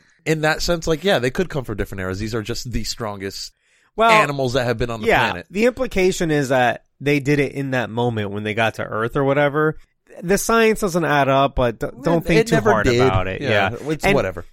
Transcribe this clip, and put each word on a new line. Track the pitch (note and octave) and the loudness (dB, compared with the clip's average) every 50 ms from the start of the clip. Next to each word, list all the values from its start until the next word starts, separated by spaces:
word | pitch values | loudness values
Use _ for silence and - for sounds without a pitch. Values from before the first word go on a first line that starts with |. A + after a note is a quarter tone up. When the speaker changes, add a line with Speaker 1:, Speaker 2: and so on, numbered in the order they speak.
| _ _ _ _ - | _ _ _ _ -4
Speaker 1:
in | D3+ D#3+ D#3 | -2 -2 0
that | D3+ D#3 D#3 - | 0 0 0 0
sense, | - F3 F3 E3 - | -2 -2 -2 -2 0
like, | E3 E3 C#3 F3 | -2 -2 0 0
yeah, | G3+ F#3+ C3+ | 0 2 2
they | A#2 B2+ | 0 0
could | - - F3+ C#3+ | -2 -2 -4 -4
come | - D3 A#2+ | -4 -6 -6
from | A#2+ G#2+ | -6 -6
different | G2 G2 - G2+ G2 | -6 -6 -6 -6 -6
eras. | F#2 F#2 F#2+ G2 | -6 -4 -4 -4
These | A2 A2 A#2+ | -6 -6 -6
are | A2+ | -6
just | G#2 - A2+ - - B2+ | -6 -6 -8 -8 -6 -6
the | G#2+ A2+ G#2 | -4 -4 -4
strongest | - - - A#2 G#2 G2+ G2 G2 G2 - - - - _ _ _ _ _ _ _ _ _ | -6 -8 -8 -8 -8 -8 -8 -8 -10 -10 -10 -14 -16 _ _ _ _ _ _ _ _ _
Speaker 2:
Well, | G#3 A3+ A#3 | 2 4 6
Speaker 1:
animals | A3 G#3+ G#3 C#3+ C#3+ C#3 C3+ B2 A#2 | 6 6 4 2 0 -2 -2 0 0
that | C3+ A#2+ | 0 0
have | B2 A#2+ A2+ | 0 0 -2
been | B2+ A#2 | -2 -4
on | A#2 A2 | -4 -4
the | A2 | 0
Speaker 2:
yeah, | A3 F#3 C#3 A#2+ G#2+ | 2 2 2 2 0
Speaker 1:
planet. | - F2 - - | -2 -6 -10 -8
Speaker 2:
the | E3+ G3+ A3+ | -2 0 0
implication | B3+ A#3 - C4 - - G3 F#3 F#3 F3+ - F3+ D#3+ | 0 0 0 -4 -2 0 2 2 2 2 0 0 0
is | D3+ D3 C#3 A#2+ | 0 0 0 2
that | C3+ B2+ B2 A#2 - - _ _ _ - | 2 2 4 2 0 -2 _ _ _ -6
they | C3+ C#3+ D3 C#3+ | -2 0 0 2
did | B2+ C#3+ D3 D3 | 2 2 2 2
it | C#3 B2+ | 0 0
in | - C#3 C#3 C3 | -2 -6 -6 -4
that | C3 B2+ A2+ G2+ | -2 -2 -4 -2
moment | A2 A#2 A#2+ B2 A2+ A2 G#2 G2 | -2 -2 -2 0 0 -2 -4 -4
when | G2+ G#2 | -6 -6
they | G#2+ A2 G#2 | -4 -4 -2
got | A2 A2+ A2 - | 0 0 0 -2
to | - G2+ | -4 -6
Earth | F2+ - G#2+ A2+ A#2+ - | -6 -4 -4 -4 -2 -2
or | D3 C#3 | 0 0
whatever. | C3+ C#3 D3 D3 C#3+ C3+ D#3 D#3 D#3 D3+ - - _ _ _ _ - - - | 2 2 2 2 2 2 2 0 0 0 -4 -10 _ _ _ _ -20 -18 -6
The | - E3+ G3+ F#3+ | -2 0 0 0
science | - - A3+ A3+ A3+ A3 G#3+ G#3 | 2 2 2 4 4 4 2 0
doesn't | G#3+ F#3 D#3 F3+ D#3+ | -2 -2 0 0 0
add | C#3+ D3 C#3+ C3+ C3 | 2 2 2 4 4
up, | C3+ C3+ C#3 C3+ - | 4 4 2 2 2
but | C3+ B2+ A#2+ A2 - | 0 0 0 0 -4
d-, | D3 C#3 - B2 | -6 -8 -8 -4
don't | C#3 E3 E3+ E3 | 0 0 0 2
Speaker 1:
It, | - | 2
Speaker 2:
think | - E3+ A3 | 2 4 4
Speaker 1:
it | A3+ A#3 | 4 4
Speaker 2:
too | A3+ | 2
Speaker 1:
never | - - - | 2 4 4
Speaker 2:
hard | - G#2+ - | 2 4 4
Speaker 1:
did. | C3 A#2+ A#2+ | 2 2 4
Speaker 2:
about | C3 C3 F#2+ F#2 F#2 F#2 | 4 2 2 0 0 -2
it. | F#2+ G2 | -4 -4
Speaker 1:
Yeah, | - - G#2+ G2+ G2 F#2+ | -2 0 0 2 2 0
Speaker 2:
Yeah. | F#2+ F#2+ A2+ D3 | -2 -4 -6 -6
Speaker 1:
it's | D#3+ D3+ - | -4 -2 0
Speaker 2:
And, | F#3+ G3+ | 2 2
Speaker 1:
whatever. | C3 G2+ F#2 E2 E2+ - - | 2 0 -2 -4 -8 -12 -14